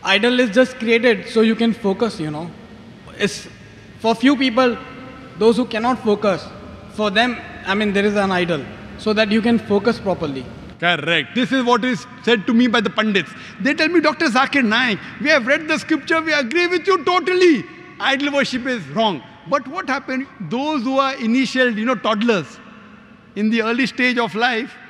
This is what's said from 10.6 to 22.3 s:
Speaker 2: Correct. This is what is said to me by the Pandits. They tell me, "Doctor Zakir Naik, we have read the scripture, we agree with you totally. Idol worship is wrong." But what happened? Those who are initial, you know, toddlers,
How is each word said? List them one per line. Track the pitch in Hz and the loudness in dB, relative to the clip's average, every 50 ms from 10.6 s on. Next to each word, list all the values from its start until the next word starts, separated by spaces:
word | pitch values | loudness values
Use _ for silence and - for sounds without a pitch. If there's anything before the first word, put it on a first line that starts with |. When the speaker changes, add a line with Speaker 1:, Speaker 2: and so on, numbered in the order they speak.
| - - - - | -18 -20 -10 -2
Speaker 2:
Correct. | 170 175 175 151 139 160 170 160 139 - - | 0 0 0 0 0 0 0 0 0 -2 -2
This | 233 254 180 | -2 0 2
is | 254 269 247 | 2 0 4
what | 240 240 233 220 | 4 2 2 2
is | 254 247 175 - - - - - | 0 -2 -2 -6 -14 -18 -6 0
said | 214 240 226 175 | 2 2 2 2
to | - 233 | 2 4
me | 233 247 | 4 4
by | 254 214 240 | 4 4 2
the | 208 208 | 0 0
Pandits. | 151 - 214 214 202 190 156 - - - - - - - | -2 0 0 2 0 0 0 -2 -10 -16 -18 -18 -12 -4
They | 185 262 302 | -2 -2 0
tell | 311 311 | 2 0
me, | 320 349 349 | 2 2 4
"Doctor | 302 302 294 - 339 | 2 2 0 2 0
Zakir | 294 208 254 269 - - 277 254 | 2 4 2 2 2 2 2 2
Naik, | 208 220 240 254 247 202 - - - - - | 2 2 2 2 0 -2 -4 -6 -14 -10 -4
we | 208 294 | 0 2
have | 311 285 220 | 2 2 4
read | 240 285 311 311 | 2 0 0 0
the | 311 311 | -2 -2
scripture, | 285 - - 320 302 - - 320 320 | -2 0 -2 -2 -2 0 0 0 0
we | 320 320 302 | 0 0 0
agree | 294 277 220 302 349 349 | 0 0 0 0 0 0
with | 349 359 349 - | 2 0 0 2
you | 392 381 359 262 | 2 0 2 2
totally. | 370 359 359 311 370 370 359 370 349 311 214 - - - - - - - - | 0 0 0 0 0 2 4 6 6 4 4 0 -8 -14 -20 -20 -20 -10 -4
Idol | 202 254 269 269 277 294 277 | 0 0 0 0 -2 0 0
worship | 277 262 - - 254 240 | 0 0 0 -2 -4 -4
is | 269 254 226 160 | -4 -6 -6 -6
wrong." | 135 143 208 226 214 180 131 - - - - - | -6 -2 0 0 0 0 -2 -8 -16 -20 -20 -6
But | 160 226 285 240 | -2 -2 -2 -2
what | 254 294 370 370 | -6 -10 -8 -4
happened? | - 262 277 269 - 262 254 269 - - - 190 147 | -4 -4 -4 -4 -6 -6 -6 -6 -8 -10 -12 -8 -6
Those | 185 247 277 302 311 294 | -4 -2 -2 -2 -2 -2
who | 214 262 262 | -2 0 0
are | 269 269 269 269 - 226 | 0 0 0 -2 -2 -2
initial, | 220 233 262 269 - - 254 254 247 220 | 0 2 2 0 0 2 2 2 2 2
you | 202 214 | 0 0
know, | 247 254 | -2 -2
toddlers, | - - 214 226 208 226 240 | 0 0 -2 0 2 2 2